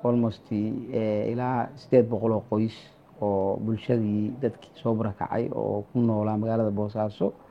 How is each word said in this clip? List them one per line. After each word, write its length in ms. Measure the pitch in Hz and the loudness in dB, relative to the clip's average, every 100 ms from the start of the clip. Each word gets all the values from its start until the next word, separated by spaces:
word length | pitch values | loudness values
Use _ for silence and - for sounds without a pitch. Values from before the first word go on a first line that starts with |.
almost, 480 | 120 120 117 - - | 2 2 2 -2 -4
eh, 800 | 107 107 113 120 123 110 107 110 | -2 -2 -4 -4 -2 0 0 0
ilaa 360 | 120 123 127 117 - | -2 -2 -2 -4 -8
siddeed 320 | - 131 110 | 4 4 4
boqol 240 | 110 113 | 0 0
oo 120 | 107 - | 0 0
qoys 240 | 110 110 - - - - - | 0 0 -4 -20 -20 -20 -4
oo 360 | 104 98 98 98 | 0 2 0 -2
bulshadii 800 | 110 107 - 120 107 104 107 123 | -2 -4 0 0 2 0 -2 -2
dadkii 300 | 123 - - - | -4 -4 -20 -6
soo 180 | 117 | -2
barakacay 540 | 113 107 101 - 110 120 | 0 -2 -4 -4 -2 -2
oo 300 | - 104 101 101 | -2 -2 -4 -4
ku 60 | 127 | 0
noolaa 360 | 117 107 107 107 | 2 2 0 0
magaalada 340 | 113 113 110 | 0 0 0
Boosaaso, 640 | 101 104 110 107 - 196 - - | 0 -2 -2 -4 0 -2 -2 -20